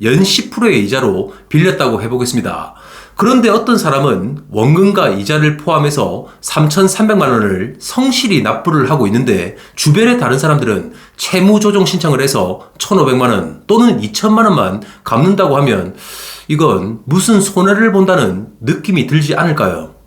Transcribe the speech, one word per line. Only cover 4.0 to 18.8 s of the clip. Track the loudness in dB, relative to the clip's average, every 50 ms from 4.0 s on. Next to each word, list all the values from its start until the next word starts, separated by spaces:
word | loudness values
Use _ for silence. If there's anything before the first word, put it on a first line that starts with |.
| 0 0 0 -2 -4 -6 -8 -10 -12 -8
원금과 | -2 0 2 4 4 4 4 4 2 2 0 0
이자를 | -2 -2 -4 -2 -2 0 0 0 -2 -2
포함해서 | -4 -2 0 0 0 0 0 -2 -2 -4 -4 -8 -12 -16 -20 -14
삼천삼백만 | -12 -6 -2 0 0 0 2 2 2 2 2 0 0 2 2 2 2 2
원을 | 0 0 0 0 -2 -2 -4 -8 -10 -12
성실히 | -14 -6 -4 -2 0 0 0 0 0 0 0 0 0
납부를 | -2 -4 -2 -2 0 0 0 0 0
하고 | 0 0 0 0
있는데 | 0 0 0 0 0 -2 -2 -6 -10 -14 -20 -18 -10
주변의 | -2 0 2 4 4 4 2 2 2
다른 | 0 0 0 0
사람들은 | 0 0 0 0 0 0 -2 -2 -4 -8 -14 -20 -20 -20 _ -12
채무조정 | -8 -4 0 2 4 4 4 4 2 2 2 2 0 0
신청을 | 0 -2 0 0 0 0
해서 | 0 -2 0 -2 -2 -2 -4 -8 -12 -20 _ -12
천오백만 | -6 -2 0 0 2 2 2 2 2 0
원 | 0 -2 -4 -6 -12 -14 -2
또는 | 0 2 4 4 4 2 0 -2
이천만 | -6 -6 -4 0 2 2 2 2
원만 | 2 2 0 0 -2 -4 -6 -10 -14 -20 -16 _
갚는다고 | -4 0 2 2 2 2 2 2 2 2 2
하면 | 2 2 0 -2 -4 -6 -12 -16 -18 -18 -18 -16 -16 -16 -18 -16 -6 -4
이건 | -2 0 2 2 0 0 -2 -6 -8 -10 -4
무슨 | -2 0 0 2 2 2 2
손해를 | 2 0 0 0 2 2 2 2 2 2
본다는 | 2 2 2 2 2 2 0 0 -2 -6 -8 -12 -14 _
느낌이 | -4 -4 -4 -4